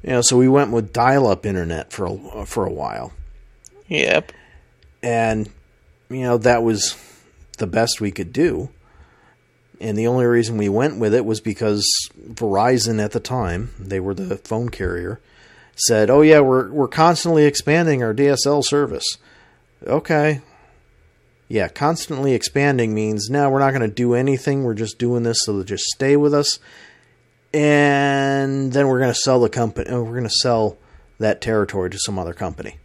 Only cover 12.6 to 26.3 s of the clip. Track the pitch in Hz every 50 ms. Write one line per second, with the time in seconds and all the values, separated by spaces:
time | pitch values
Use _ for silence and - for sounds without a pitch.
12.6 | 110 123 131 123 - 117 113 107 104 104 - 120 - - 127 127 110 90 87 92
13.6 | 113 117 - - 95 95 101 95 92 98 98 95 95 90 - - _ - 113 113
14.6 | 120 117 - - 98 90 90 87 87 92 120 - _ _ _ _ - _ - -
15.6 | - _ _ - - - 117 107 107 107 131 143 151 156 156 147 139 131 127 131
16.6 | 123 95 147 151 135 123 - 160 160 170 175 160 - 170 165 151 151 147 143 -
17.6 | - 156 151 170 170 - 143 131 120 110 107 113 143 143 139 131 - 139 147 147
18.6 | 131 - 147 147 143 120 - 65 - - - _ _ _ _ _ _ _ _ _
19.6 | _ _ _ _ - - 117 156 - - 165 151 147 151 151 135 - _ _ _
20.6 | _ _ _ _ _ _ _ _ _ _ _ _ _ _ _ _ _ _ 110 107
21.6 | 92 - - - 143 151 170 160 - - 156 131 139 139 131 110 - - - 139
22.6 | 143 143 135 127 117 110 107 107 107 107 107 104 101 110 131 143 143 135 135 135
23.6 | 139 135 135 135 117 110 101 - 123 120 120 120 131 139 135 127 - 147 139 139
24.6 | 135 120 110 101 113 104 - _ 123 120 123 120 117 117 113 - - 110 104 98
25.6 | 92 95 101 95 - - - _ 135 135 143 147 147 147